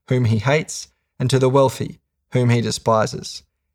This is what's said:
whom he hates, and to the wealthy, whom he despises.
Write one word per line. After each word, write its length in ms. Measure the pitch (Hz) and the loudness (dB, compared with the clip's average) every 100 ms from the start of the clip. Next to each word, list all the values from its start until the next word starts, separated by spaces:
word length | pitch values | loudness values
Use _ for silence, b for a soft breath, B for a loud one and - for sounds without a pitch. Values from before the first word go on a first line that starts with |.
| - | -4
whom 160 | 127 | 0
he 140 | 117 110 | 2 0
hates, 500 | 131 156 - - - _ _ - | 0 -2 -2 -12 -16 _ _ -6
and 100 | 131 | 0
to 80 | 131 | 2
the 100 | 131 | 4
wealthy, 520 | 135 135 - 107 - _ _ _ | 4 2 0 -10 -12 _ _ _
whom 180 | 127 123 | 0 2
he 100 | 120 | 2
despises. 840 | 113 - - 110 107 - - - - _ _ | 0 -4 0 2 0 -4 -14 -16 -20 _ _